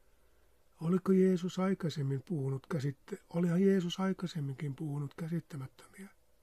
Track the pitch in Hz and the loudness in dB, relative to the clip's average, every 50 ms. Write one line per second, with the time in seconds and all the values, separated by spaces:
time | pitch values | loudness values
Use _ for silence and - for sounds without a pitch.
0 | _ _ _ _ _ _ _ _ _ _ _ _ _ _ _ - 160 165 185 180 | _ _ _ _ _ _ _ _ _ _ _ _ _ _ _ -4 0 2 2 2
1 | - 196 190 185 185 190 185 165 180 175 - 185 190 190 190 - 185 151 - 151 | 4 4 6 6 6 6 4 2 0 -2 -2 0 0 0 0 0 -2 -2 -2 -2
2 | 135 135 139 131 - - 180 143 131 135 135 131 - - 175 147 127 143 - - | -2 -2 -2 -4 -4 -4 -4 -2 -2 -2 -4 -4 -4 -4 -4 -2 -2 -2 -4 -6
3 | _ - 196 - _ - - 170 175 175 165 180 196 196 196 190 170 175 - - | _ -12 -12 -12 _ -4 -2 0 2 2 4 4 4 4 4 4 2 -2 -2 -2
4 | 190 190 185 - 185 165 - 160 139 139 135 - 151 143 135 - 165 147 143 147 | -2 -2 -2 -2 -4 -6 -4 -4 -4 -4 -6 -6 -6 -6 -6 -6 -6 -6 -4 -4
5 | 143 139 - - 170 160 170 165 - - - 139 131 - _ - - - - - | -6 -6 -8 -8 -6 -4 -4 -6 -6 -8 -10 -10 -10 -12 _ -18 -20 -20 -20 -18
6 | 190 202 _ _ _ _ _ _ | -18 -18 _ _ _ _ _ _